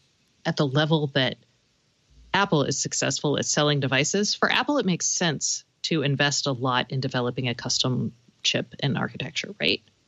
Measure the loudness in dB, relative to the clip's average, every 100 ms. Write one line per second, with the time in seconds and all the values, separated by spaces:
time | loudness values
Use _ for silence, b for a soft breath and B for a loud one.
0 | _ _ _ _ -4 0 2 2 2 2
1 | 2 0 0 -2 _ _ _ _ _ _
2 | _ -20 -2 2 4 4 2 -2 -4 -2
3 | -2 0 0 0 0 2 2 2 2 2
4 | 2 0 0 0 2 2 2 0 0 0
5 | -2 0 0 0 -4 -6 -10 _ -2 0
6 | 2 2 2 0 -2 0 0 0 0 -2
7 | -2 -2 -2 -2 -2 -2 -2 0 0 0
8 | -2 -6 _ _ -2 -2 -4 -4 -2 -2
9 | -2 -6 -8 -8 -8 -2 0 -2 _ _